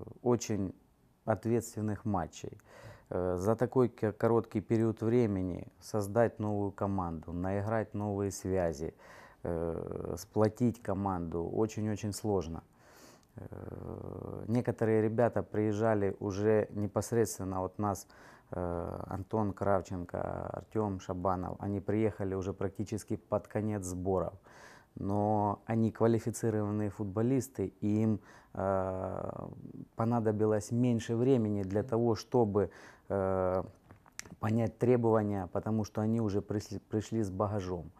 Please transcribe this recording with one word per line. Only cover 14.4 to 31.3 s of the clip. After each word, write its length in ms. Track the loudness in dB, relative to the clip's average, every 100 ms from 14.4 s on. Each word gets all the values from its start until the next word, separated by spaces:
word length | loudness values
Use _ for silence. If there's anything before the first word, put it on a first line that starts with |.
| 0
некоторые 540 | 0 2 2 4 6
ребята 400 | 4 4 4 2
приезжали 760 | -2 0 0 2 2 4 2 0
уже 480 | -2 2 4 4 2
непосредственно 920 | -2 -2 -2 0 2 0 -2 -4 -4
от 160 | -4 -2
нас, 280 | -2 -2 -6 -20 -20 -20 _
э, 500 | -4 -2 -2 -4 -6 -6
Антон 460 | -8 -2 0 0
Кравченко, 960 | 0 4 4 2 -6 -6 -4 -4 -4 -6
Артём 480 | -8 -4 -2 0 -2
Шабанов, 560 | -6 -2 0 0 -2 -4
они 200 | -2 -2
приехали 540 | 0 2 2 0 -4
уже 180 | -2 -4
практически 640 | -4 -6 -4 -6 -6 -6 -8
под 300 | -2 -2 -2
конец 380 | -2 -2 -2
сборов. 500 | -4 -4 0 2 0 -6 -18 -20 -20 -20 _ -8
Но 640 | -2 0 2 2 2 -2 -2
они 240 | 0 0
квалифицированные 1000 | 4 4 4 0 -2 0 0 0 -2 -4
футболисты, 800 | -4 -4 0 2 2 0 -4 -6 -2
и 200 | 0 2
им, 180 | 2 0 -4 -20 -12
э, 920 | -2 0 2 0 -4 -4 -6 -6 -8 -10 -12 -14 -14 -10 -2
понадобилось 760 | 2 2 2 2 2 2 0
меньше 440 | 2 4 2 0 2
времени 480 | 4